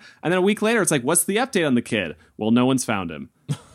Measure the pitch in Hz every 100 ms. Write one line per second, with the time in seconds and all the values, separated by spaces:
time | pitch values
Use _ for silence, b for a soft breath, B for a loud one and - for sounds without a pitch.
0 | B B 151 185 190 214 214 233 180 151
1 | 120 170 - 202 254 196 156 120 - 113
2 | 85 71 b b 107 120 127 131 123 104
3 | 85 76 - _ - 143 -